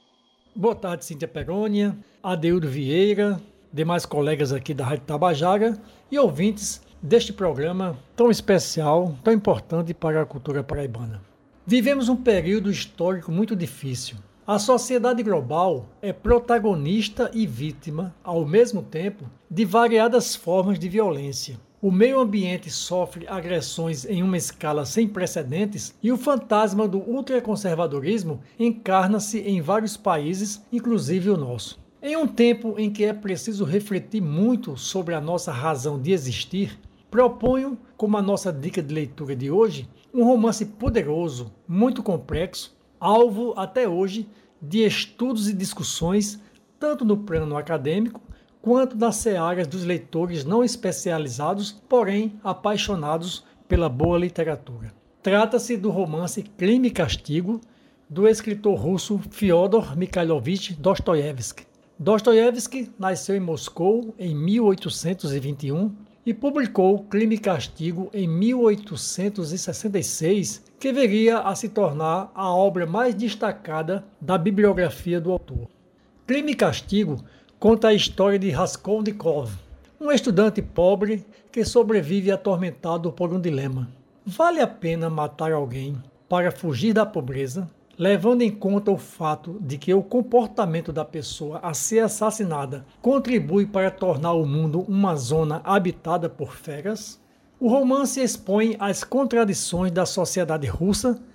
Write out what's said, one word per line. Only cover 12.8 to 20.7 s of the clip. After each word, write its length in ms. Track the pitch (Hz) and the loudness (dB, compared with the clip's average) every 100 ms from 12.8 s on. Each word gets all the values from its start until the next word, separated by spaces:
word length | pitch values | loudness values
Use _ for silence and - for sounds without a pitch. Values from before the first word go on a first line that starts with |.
| - - 175 185 160 | -6 -4 -2 -2 -2
muito 240 | 165 226 208 | -2 0 -2
difícil. 640 | 165 - 135 127 - 107 - _ - | -4 -8 -8 -8 -8 -14 -18 _ -2
A 140 | 202 | 0
sociedade 640 | 208 247 247 254 240 247 | 2 2 2 0 2 0
global 680 | 214 170 123 156 185 139 - - | 0 0 0 0 2 0 -6 -10
é 140 | 202 | -10
protagonista 1160 | - 214 240 240 233 208 170 143 214 208 - 240 | -4 2 2 4 2 2 0 0 0 -2 -2 -4
e 140 | 226 202 | -2 -2
vítima, 640 | 117 156 135 160 151 180 - | -4 -8 -8 -10 -8 -8 -8
ao 220 | 180 170 147 | -6 -2 2
mesmo 380 | 196 240 190 | 4 4 2
tempo, 420 | - 156 196 202 131 - - | -6 -6 -6 -8 -14 -18 -8
de 160 | 165 208 | -2 2
variadas 720 | 220 233 226 233 247 - - | 4 4 4 4 4 0 -4
formas 420 | 165 185 185 | -2 0 2